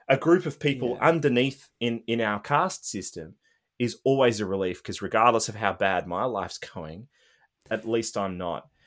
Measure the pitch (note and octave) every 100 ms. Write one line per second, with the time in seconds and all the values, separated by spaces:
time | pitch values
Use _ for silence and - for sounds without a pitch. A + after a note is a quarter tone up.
0 | - C#3 D#3+ F3+ D#3+ - D3 C3+ B2 B2
1 | D3+ E3 C#3 B2 C3+ - - - A#2+ A#2
2 | - A#2 G#2+ G#2 - D3 F#3 - - G2+
3 | - E2+ D#2+ - _ _ _ - A#2+ -
4 | C3+ C3+ B2 G#2 F#2+ G2 F#2 F2+ - F#2
5 | G2 A2 A#2+ A2+ A2+ G#2+ G2+ - G2 F2+
6 | F2 F2 B2+ G2+ F2+ - - F2+ D#2 F2
7 | C3 _ _ _ _ _ - A2 A2+ A#2
8 | A2+ G#2+ G2 F2+ F2+ D2 - _